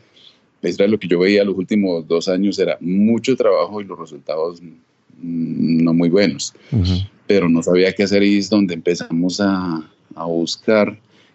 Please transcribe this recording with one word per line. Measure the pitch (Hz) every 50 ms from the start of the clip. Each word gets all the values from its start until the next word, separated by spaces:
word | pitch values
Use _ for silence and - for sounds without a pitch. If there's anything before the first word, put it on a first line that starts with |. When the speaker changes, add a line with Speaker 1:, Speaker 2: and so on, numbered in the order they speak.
| _ _ _ - - - _ _ _ _ _ _
Speaker 1:
Era | - 87 85 95 98
lo | 104 107 104
que | -
yo | 85 87 87
veía | 90 101 101 101 101
los | 101 92
últimos | 95 90 - 107 104 98 92 87 82 78
dos | 78 82 85 82
años, | 95 92 92 101 101 87 95
era | 90 85 76 -
mucho | - 87 92 101 104 113 117 110 117 135 127
trabajo | 120 117 104 92 76 87 101 104 104
y | 98
los | 92 87
resultados, | 82 82 78 - 73 - - 76 80 80 87 87 82
mm, | 87 82 82 - _ _ _ _ _ _ _ 78 85 85 85 82 80 80 80 - - 80 82 80 82
no | 82 82
muy | 85 85 85
buenos. | 87 101 104 80 69 - - - - _ - -
Speaker 2:
Ujú. | 139 107 90 90 90 92 98 - - _ _
Speaker 1:
Pero | - 101 98 90 85
no | 85 82 82
sabía | 90 90 90 92 95 95
qué | - 101
hacer | 95 101 101 101
y | 101 101 101
es | 98 95
donde | 107 104 98 87 85
empezamos | 82 80 87 87 - - - 82 85 87 92 87 -
a, | 101 98 98 90 90 87 82 80 78 - _ _ _ _ -
a | 80 82
buscar | 85 82 85 82 80 - - _ 113 110 107 104 101 104 - _ _ _ _ _ _